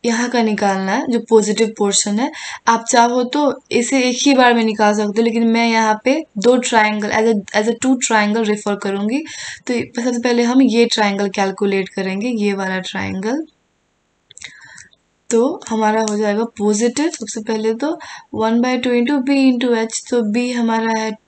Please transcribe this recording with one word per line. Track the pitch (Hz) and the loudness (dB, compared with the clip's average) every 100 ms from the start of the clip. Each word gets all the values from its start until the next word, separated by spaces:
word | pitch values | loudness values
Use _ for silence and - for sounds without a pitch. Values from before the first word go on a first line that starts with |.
यहाँ | 233 226 240 | 0 -2 0
का | 240 | 0
निकालना | 220 208 202 190 190 | 0 0 0 0 -2
है, | 226 302 | -2 0
जो | 233 - | -2 4
positive | 226 202 208 220 220 | 4 4 0 -2 0
portion | 202 196 208 208 | 0 0 -2 -2
है। | 285 302 - - - | -4 -6 -14 -4 0
आप | 226 226 | 0 2
चाहो | 240 240 247 247 | 4 4 2 0
तो | 294 285 - _ | 0 0 -2 _
इसे | - 240 269 247 | -2 2 2 0
एक | 247 | 2
ही | 285 | 2
बार | 262 247 | 6 6
में | 233 | 4
निकाल | 220 214 208 | 0 2 2
सकते | 208 208 208 | 2 0 0
हो, | |
लेकिन | 233 226 226 | 0 2 2
मैं | 226 233 | 2 2
यहाँ | 226 220 214 | 2 2 0
पे | 254 302 311 208 | 0 0 -2 0
दो | 226 247 | 2 2
triangle, | 247 233 214 214 208 | 2 2 2 0 -2
as | - 226 | 0 2
a, | 208 190 214 | 0 0 -2
as | 214 | 0
a | 233 | 0
two | 262 254 - | 0 0 2
triangle | 220 208 226 214 | 2 2 0 0
refer | 208 208 202 | -2 -2 -4
करूँगी। | 202 196 208 269 320 - - - - | -4 -4 -2 -4 -6 -14 -14 -12 -4
तो | 240 - - | -4 -4 -4
सबसे | 247 240 | -4 -2
पहले | 240 240 | 0 2
हम | 240 254 | 4 4
ये | 254 226 233 | 4 4 2
triangle | - 208 196 202 | 2 0 0 -2
calculate | 196 196 190 202 196 190 - | -2 -2 -2 -2 -2 -4 -6
करेंगे, | 190 190 240 226 | -6 -4 -4 0
ये | 208 | 0
वाला | 196 190 185 | -2 -4 -6
triangle। | 185 196 196 190 202 285 320 _ _ _ _ _ _ _ _ - - - - - - _ _ _ _ | -6 -8 -6 -6 -4 -6 -8 _ _ _ _ _ _ _ _ -20 -20 -20 -20 -20 -20 _ _ _ _
तो | 233 262 381 - | 2 2 -2 -6
हमारा | 220 214 220 220 | 0 0 0 -2
हो | 208 | -2
जाएगा | 214 202 226 - | -2 -2 -4 -2
positive, | 208 208 240 269 320 | -2 2 0 0 -4
सबसे | - 214 226 | -4 -10 -10
पहले | 214 220 220 | -6 -4 -2
तो | 226 285 339 - - - 214 | -2 -4 -4 -10 -20 -12 -4
one | 220 233 | 0 2
by | 254 254 247 | 2 0 0
two | 240 | 0
into | 240 294 262 | 2 0 0
B | 277 269 | 2 4
into | 247 247 233 | 2 0 0
H, | 226 - - | -2 -6 -2
तो | 240 214 | -2 0
B | 220 247 240 | -2 -2 -2
हमारा | 233 226 226 220 | 0 0 0 -2
है | 220 214 | -4 -8